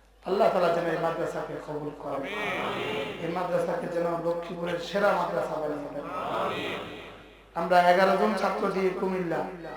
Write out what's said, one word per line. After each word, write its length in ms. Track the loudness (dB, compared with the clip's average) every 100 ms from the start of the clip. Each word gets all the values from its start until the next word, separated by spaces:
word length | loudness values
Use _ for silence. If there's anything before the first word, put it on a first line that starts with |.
| _ _ -4
আল্লাহ 200 | 4 4
তাআলা 180 | 6 4 2
যেন 100 | 0
এই 60 | 0 0
মাদ্রাসাকে 480 | -2 -4 -4 -6 -8 -8
কবুল 240 | -6 -6 -8
করেন, 200 | -6 -6 -4 -4 -4 -2 -2 -4 -4 -4 -4 -4
এই 60 | -2 -2
মাদ্রাসাকে 500 | 0 2 2 0 -2
যেন 120 | 0 0 0 0
লক্ষ্মীপুরের 520 | -2 -4 -6 -4 -4 -2
সেরা 220 | 2 2 2
মাদ্রাসা 360 | 0 -2 -2 -2
বানিয়ে 280 | -4 -4 -6
দেন। 120 | -8 -8 -6 -4 -2 -2 -2 -4 -6 -8 -12 -14 -16 -20 -20 -10 -6
আমরা 160 | 4 6 8
এগারো 240 | 8 6 6
জন 120 | 4 2
ছাত্র 220 | 0 2 0 2
দিয়ে 140 | 0 2
কুমিল্লা 400 | 0 0 0 -2 -4 -8 -10